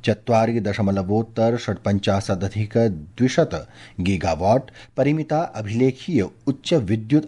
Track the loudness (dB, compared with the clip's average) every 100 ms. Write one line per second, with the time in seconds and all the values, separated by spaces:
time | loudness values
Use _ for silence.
0 | 0 -2 2 2 2 0 -2 -2 0 0
1 | 0 0 0 0 0 0 -4 -4 0 0
2 | 0 -2 -2 -4 -4 -4 -2 2 2 0
3 | -10 -2 0 2 0 -2 -12 -20 -20 -4
4 | -2 0 -2 0 2 2 0 -20 -14 -2
5 | 0 0 -2 -4 -4 -8 -6 2 2 0
6 | -2 0 -2 -4 -6 -6 0 0 0 -2
7 | 2 0